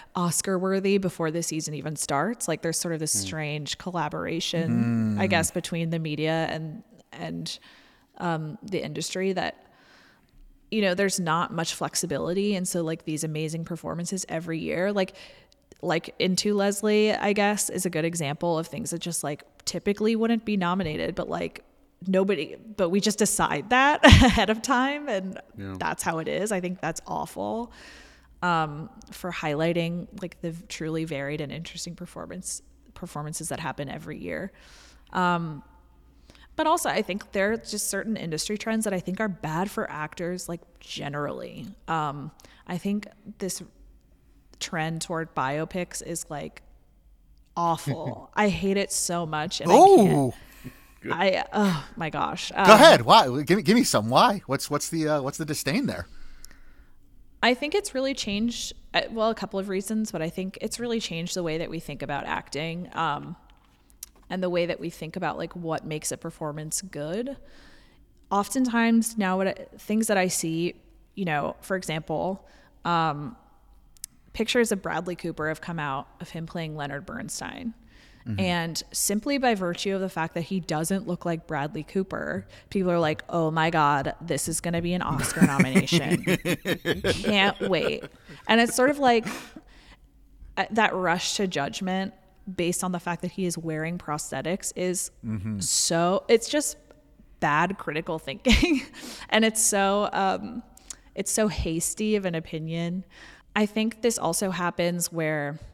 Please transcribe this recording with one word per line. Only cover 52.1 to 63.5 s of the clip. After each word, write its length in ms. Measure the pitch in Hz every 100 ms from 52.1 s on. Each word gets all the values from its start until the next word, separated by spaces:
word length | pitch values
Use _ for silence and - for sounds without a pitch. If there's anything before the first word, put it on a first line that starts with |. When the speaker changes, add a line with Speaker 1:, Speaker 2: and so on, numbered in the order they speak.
Speaker 1:
gosh. 400 | 151 156 - -
Speaker 3:
Go 60 | -
Speaker 1:
Um, 80 | 190
Speaker 3:
ahead. 320 | 220 320 165
Why? 220 | 117 214 139 131
Give 160 | 147 202
me, 60 |
give 120 | 156 233
me 80 |
some. 280 | - 123 110
Why? 320 | 139 240 247 -
What's, 240 | 135 -
what's 200 | 143 -
the, 180 | 165 156
uh, 140 | 151
what's 160 | 131 -
the 60 | 156
disdain 420 | 147 135 202 285
there? 180 | 87 - - - - - - - - - - - - - -
Speaker 1:
I 140 | 233 247
think 180 | 294
it's 220 | 403 403 262
really 180 | 269
changed, 600 | 269 214 202 233 233 - - -
uh, 80 | - -
well, 220 | 226 220
a 40 | 220
couple 240 | 196 196
of 80 | 196
reasons, 440 | 190 202 220 220
but 100 | 165
I 80 | 160
think 300 | 190 185 -
it's 180 | 220 -
really 200 | 240 226
changed 340 | - 165 175 185
the 60 |
way 160 | 170 160
that 140 | 170
we 80 | 160
think 240 | - 139
about 220 | 143 143 -
acting, 600 | - - 139 165 170 180
um, 420 | - 160 143 143 170 -